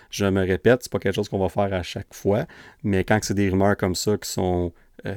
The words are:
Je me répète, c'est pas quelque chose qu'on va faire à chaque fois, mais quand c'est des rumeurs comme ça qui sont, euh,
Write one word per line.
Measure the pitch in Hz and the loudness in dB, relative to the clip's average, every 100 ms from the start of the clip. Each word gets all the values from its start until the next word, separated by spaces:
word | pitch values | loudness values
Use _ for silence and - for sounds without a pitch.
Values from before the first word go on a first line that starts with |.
| - | -14
Je | - 101 | -2 0
me | 95 92 | 2 0
répète, | 90 113 127 | 2 4 2
c'est | - | 0
pas | 101 | -4
quelque | 98 95 | -2 -2
chose | 101 | -4
qu'on | 98 | -2
va | 92 | -2
faire | - 101 | 0 -2
à | 92 | -2
chaque | 87 - - | -6 -10 -12
fois, | - - 104 160 - - - | -4 0 0 -2 -12 -20 -8
mais | 107 95 92 | 0 0 2
quand | 107 | 0
c'est | - | 0
des | 98 101 | 0 2
rumeurs | 95 98 101 | 4 2 2
comme | 98 87 | 0 0
ça | - 104 | -2 -2
qui | - | -4
sont, | - 92 90 87 - _ - | -4 0 0 -2 -8 _ -14
euh, | 104 | -10